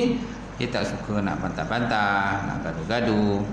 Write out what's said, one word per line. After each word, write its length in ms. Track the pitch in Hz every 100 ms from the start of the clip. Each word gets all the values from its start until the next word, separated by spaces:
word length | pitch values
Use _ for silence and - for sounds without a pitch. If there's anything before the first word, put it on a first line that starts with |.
| 240 - - - - -
dia 160 | -
tak 160 | 95 -
suka 320 | - - 104
nak 240 | 98 80
bantah-bantah, 1040 | 90 85 82 113 120 113 101 98 98 98 101
nak 100 | -
gaduh-gaduh. 800 | - 80 80 117 117 107 104 101 101